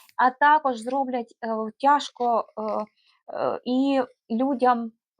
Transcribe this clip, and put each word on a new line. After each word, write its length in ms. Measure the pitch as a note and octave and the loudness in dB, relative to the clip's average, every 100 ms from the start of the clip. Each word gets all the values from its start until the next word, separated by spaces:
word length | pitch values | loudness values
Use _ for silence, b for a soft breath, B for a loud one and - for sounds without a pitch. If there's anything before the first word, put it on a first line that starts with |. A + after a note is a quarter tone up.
| b - | b 0
а 140 | B3 | 0
також 480 | B3+ D4 D4+ D4 A#3 | 4 4 4 2 -4
зроблять, 560 | A3+ C4+ C4 B3 A#3 _ | -4 -4 -4 -4 -8 _
е, 120 | A3+ A3 A3 - | -6 -6 -6 -2
тяжко, 760 | C4+ C#4+ C#4 - A#3+ A3+ - - | 2 2 0 -4 0 0 -2 -6
е, 60 | G#3+ G#3 G#3+ _ _ _ - | -6 -4 -6 _ _ _ -14
е, 260 | - - - | -6 -4 -4
і 380 | - B3+ C4+ C4+ B3+ _ - | -2 0 2 0 -2 _ -6
людям, 600 | A3+ C4 C4+ B3 A#3+ A#3 - _ - | -2 -2 2 2 2 -2 -12 _ -10